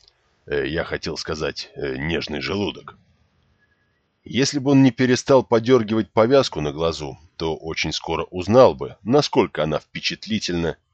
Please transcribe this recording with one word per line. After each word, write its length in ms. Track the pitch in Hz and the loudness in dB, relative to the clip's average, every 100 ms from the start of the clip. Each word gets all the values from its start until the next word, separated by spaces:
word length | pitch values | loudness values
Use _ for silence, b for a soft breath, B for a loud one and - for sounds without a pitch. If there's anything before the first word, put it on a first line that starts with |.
<clears throat> 460 | _ _ _ _ - | _ _ _ _ -8
э, 200 | 73 67 | -4 -4
я 180 | 82 | -4
хотел 320 | 76 76 - 73 | -6 -8 -8 -10
сказать, 540 | - 78 73 - - | -8 -6 -6 -8 -14
э, 220 | - 71 65 | -10 -8 -6
нежный 440 | 76 80 - 76 | -4 -6 -6 -8
желудок". 580 | 69 98 92 - - - _ _ _ _ _ _ _ _ _ _ _ _ | -6 -6 -6 -8 -16 -20 _ _ _ _ _ _ _ _ _ _ _ _
Если 340 | - 98 135 143 | -8 -2 -2 0
бы 120 | 131 | 2
он 120 | 139 | 6
не 80 | 135 | 6
перестал 540 | - 127 123 - 135 | 4 2 2 4 4
подёргивать 680 | 104 117 113 127 107 110 101 | 4 0 4 2 2 -2 0
повязку 520 | - 113 139 127 82 | 2 4 4 2 -2
на 100 | 73 | -6
глазу, 460 | 71 82 76 73 - - - | -2 -2 -2 -8 -14 -18 -8
то 180 | 80 | -6
очень 380 | 78 80 78 78 | -6 -8 -6 -6
скоро 320 | - 82 80 | -6 -6 -6
узнал 500 | 82 92 87 117 120 | -6 -6 2 6 6
бы, 220 | 71 69 - | 4 -8 -10
насколько 600 | 101 143 139 139 92 - | 0 0 2 2 0 0
она 160 | 78 73 | -2 -4
впечатлительна 1000 | - - - 85 - 107 - 87 82 - _ | -6 -10 -8 -8 -6 -6 -4 -2 -2 -4 _